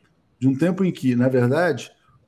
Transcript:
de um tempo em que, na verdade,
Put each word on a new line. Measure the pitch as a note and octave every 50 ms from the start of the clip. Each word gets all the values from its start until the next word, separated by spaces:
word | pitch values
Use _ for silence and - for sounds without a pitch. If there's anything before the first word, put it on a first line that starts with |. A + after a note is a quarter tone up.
| _ _ _ _ _ _ _ -
de | B2
um | C3+ C3+
tempo | C3+ E3 F3+ F3+ F#3 F#3+
em | F3 -
que, | - - B2+ A#2+
na | A#2+ B2
verdade, | C3 B2+ B2+ A#2+ A#2+ C3+ E3 F3+ E3+ C#3+ A#2 - - _ _ _ _ _ _ _